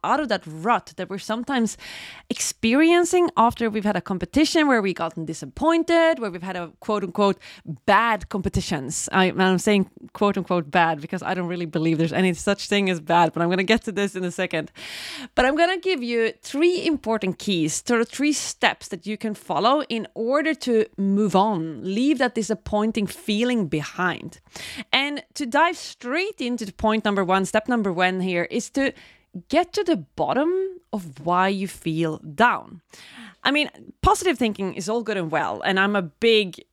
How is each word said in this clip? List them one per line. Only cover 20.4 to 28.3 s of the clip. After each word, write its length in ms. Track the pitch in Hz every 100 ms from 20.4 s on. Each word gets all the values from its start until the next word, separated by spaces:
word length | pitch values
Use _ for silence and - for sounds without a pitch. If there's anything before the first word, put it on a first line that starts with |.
| 311 311
to 320 | 247 226 214 -
move 400 | 196 196 214 185
on, 420 | 214 185 160 135
leave 360 | 180 196 269 262
that 180 | 247 226
disappointing 640 | 208 214 - 208 220 220 202
feeling 640 | - - 208 240 240 165
behind. 720 | 151 143 - 180 - - - _ - - - -
And 320 | 262 285 285 - -
to 100 | 269
dive 320 | 285 339 339
straight 640 | - - 240 302 392 -
into 240 | 247 240 202
the 80 |
point 320 | - 220 220 208
number 180 | 202
one, 220 | 180 190 190
step 220 | 214 -
number 260 | 240 196
one 280 | 170 185 185
here 240 | 185